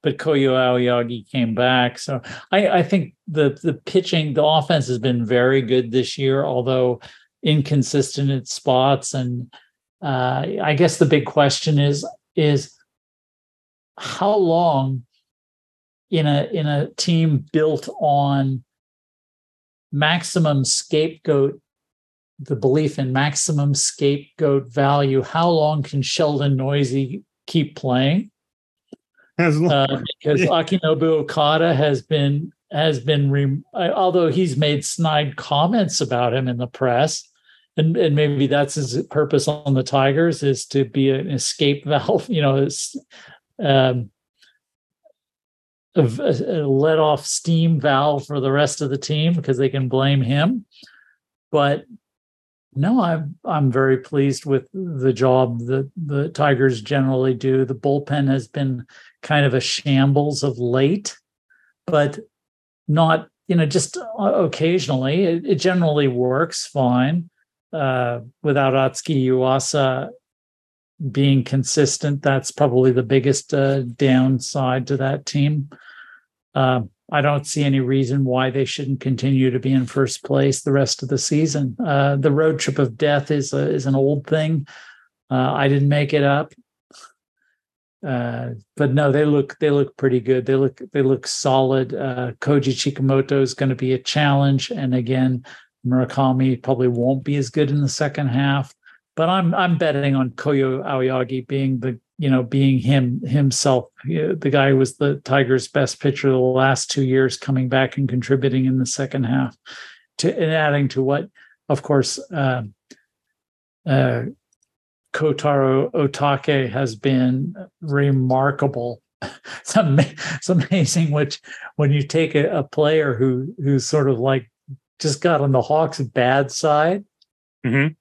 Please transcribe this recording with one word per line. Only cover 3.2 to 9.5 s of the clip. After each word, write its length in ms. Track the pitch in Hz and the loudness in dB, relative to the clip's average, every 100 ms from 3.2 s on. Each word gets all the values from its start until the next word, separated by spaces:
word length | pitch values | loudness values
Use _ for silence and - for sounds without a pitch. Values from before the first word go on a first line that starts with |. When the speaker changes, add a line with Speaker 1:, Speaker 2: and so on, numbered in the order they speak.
| - | -8
Speaker 1:
the, 300 | 156 143 143 | 0 0 0
the 100 | 170 | -4
pitching, 600 | - - 190 180 170 151 | -4 -2 -2 0 -2 0
the 100 | 135 151 | 0 2
offense 420 | 156 143 160 120 | 2 2 0 0
has 100 | 123 | -2
been 280 | 127 120 113 | 0 -2 2
very 360 | 123 123 135 | 2 4 2
good 300 | 117 127 120 | 2 0 2
this 260 | 123 127 - | -2 -2 -2
year, 280 | 135 135 147 | -2 0 0
although 560 | 127 123 131 123 120 - - _ _ | -2 0 0 0 -2 -10 -20 _ _
inconsistent 880 | 160 151 143 143 127 143 143 - 139 | 0 0 2 0 0 -2 -2 -2 -2
at 180 | 135 - | -2 -6
spots. 680 | - 143 127 131 139 - | -6 0 2 2 0 -2
And, 400 | 135 123 123 120 | -6 -4 -6 -10